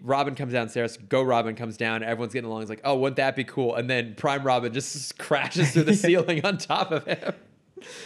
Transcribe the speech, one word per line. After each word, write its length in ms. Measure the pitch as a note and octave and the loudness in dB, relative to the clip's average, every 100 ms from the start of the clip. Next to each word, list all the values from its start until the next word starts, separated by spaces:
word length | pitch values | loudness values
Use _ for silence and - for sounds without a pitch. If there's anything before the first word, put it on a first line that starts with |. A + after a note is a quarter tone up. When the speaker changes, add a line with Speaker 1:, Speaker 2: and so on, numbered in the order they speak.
Speaker 1:
Robin 320 | B2 C3+ C#3+ C3 | 0 0 0 -4
comes 180 | C3 | -2
downstairs, 440 | B2 A2 B2 A#2 - | -2 -2 -2 -4 -6
Go 240 | G2+ C3+ | -2 2
Robin 320 | C3 A#2 A2+ A2 | 4 2 2 -4
comes 220 | A#2 G#2+ | -8 -4
down, 260 | A2+ A2+ | -2 -2
everyone's 300 | A2+ A#2 A#2 | -2 -4 -4
getting 160 | B2+ A#2 | -6 -6
along, 120 | A2 | -6
it's 60 | G#2+ | -8
like, 120 | A2 | -4
"Oh, 140 | C#3 C3 | 0 2
wouldn't 200 | C3+ C3+ | 2 2
that 180 | C3+ C3+ | 0 0
be 80 | |
cool?" 320 | - C#3 A#2+ A#2+ | -4 0 0 0
And 140 | B2 | 0
then 260 | B2+ A#2 G#2 | 0 -2 -2
Prime 280 | D3 C#3 | -2 0
Robin 300 | C3+ B2 A#2+ | 2 2 0
just 440 | B2 - D3 - - | -4 -6 -8 -10 -10
<laughs> 60 | - | 0
crashes 460 | C#3+ C3+ - D3 | 0 0 2 4
through 120 | D#3+ | 4
the 100 | D#3 G3+ | 4 6
Speaker 2:
<laughs> 100 | E3+ | 6
Speaker 1:
ceiling 380 | F3 E3 D#3 G3+ | 4 4 0 0
on 120 | F#3 | -2
top 340 | - E3 F#3 | -2 -2 0
of 140 | D#3 - | -2 -2
him. 280 | E3+ - - - _ _ F#4+ - - | -4 -6 -8 -14 _ _ -20 -18 -16